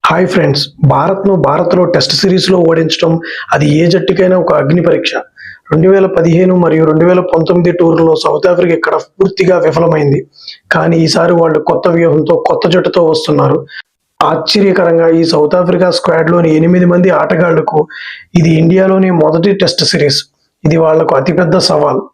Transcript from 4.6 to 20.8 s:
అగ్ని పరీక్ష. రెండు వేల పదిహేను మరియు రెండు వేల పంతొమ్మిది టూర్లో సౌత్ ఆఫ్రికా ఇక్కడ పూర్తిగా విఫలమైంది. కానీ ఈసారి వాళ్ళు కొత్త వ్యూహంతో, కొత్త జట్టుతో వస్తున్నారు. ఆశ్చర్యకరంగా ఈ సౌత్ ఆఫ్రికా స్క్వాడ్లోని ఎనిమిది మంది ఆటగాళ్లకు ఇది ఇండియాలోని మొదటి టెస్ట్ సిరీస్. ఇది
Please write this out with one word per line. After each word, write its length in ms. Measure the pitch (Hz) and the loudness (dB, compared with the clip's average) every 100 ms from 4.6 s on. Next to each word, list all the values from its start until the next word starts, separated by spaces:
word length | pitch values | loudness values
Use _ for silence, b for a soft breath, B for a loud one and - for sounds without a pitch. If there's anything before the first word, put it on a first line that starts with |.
అగ్ని 200 | 139 175 - | 0 0 0
పరీక్ష. 240 | - - - - B B B _ | -2 -2 -8 -12 B B B _
రెండు 180 | 151 180 | 0 2
వేల 140 | 196 190 185 | 2 2 0
పదిహేను 380 | 170 165 185 185 | 0 2 2 2
మరియు 200 | 170 160 160 | 2 2 2
రెండు 160 | 156 170 | 2 2
వేల 120 | 185 180 | 2 0
పంతొమ్మిది 420 | 165 160 175 180 175 | -2 0 0 0 0
టూర్లో 340 | 165 160 165 156 | 0 2 2 0
సౌత్ 240 | 160 151 180 | 0 0 0
ఆఫ్రికా 220 | 180 180 165 | 0 0 0
ఇక్కడ 160 | - 156 - _ | -2 -4 -8 _
పూర్తిగా 360 | 190 - 180 180 165 | -4 0 0 2 0
విఫలమైంది. 540 | 156 170 156 143 139 - B B B _ | 0 0 0 0 -2 -4 B B B _
కానీ 240 | 165 160 165 160 | -2 0 0 0
ఈసారి 300 | - 170 170 | 0 0 2
వాళ్ళు 220 | 165 156 - | 2 0 -2
కొత్త 180 | 170 - 170 | -2 0 0
వ్యూహంతో, 400 | 165 156 156 165 - | 2 0 0 -2 0
కొత్త 220 | 165 175 | -2 0
జట్టుతో 300 | 180 165 - 165 | 0 0 0 0
వస్తున్నారు. 460 | 156 - 147 139 151 - B - _ _ _ - | 0 -2 -2 0 -2 -6 B -20 _ _ _ -4
ఆశ్చర్యకరంగా 760 | 165 - 214 196 185 170 165 165 165 | -4 -2 0 0 0 0 2 2 2
ఈ 40 | 165 | 0
సౌత్ 260 | 160 151 180 | 0 0 0
ఆఫ్రికా 280 | 175 180 180 170 | 0 0 0 -2
స్క్వాడ్లోని 520 | - 160 160 175 165 156 | -2 -2 0 0 2 2
ఎనిమిది 300 | 165 180 180 | 2 2 2
మంది 220 | 175 180 156 | 2 2 0
ఆటగాళ్లకు 580 | - - 175 156 156 151 151 B B B B 170 | -2 0 0 0 0 -2 -4 B B B B 0
ఇది 120 | 165 160 | 2 2
ఇండియాలోని 500 | 165 190 190 190 190 170 | 2 2 2 2 0 2
మొదటి 320 | 156 160 190 190 | 0 0 0 0
టెస్ట్ 220 | 185 - 160 | -2 -2 -4
సిరీస్. 280 | 160 143 135 - _ _ _ 156 | -2 -2 -2 -8 _ _ _ -2
ఇది 120 | 165 | 0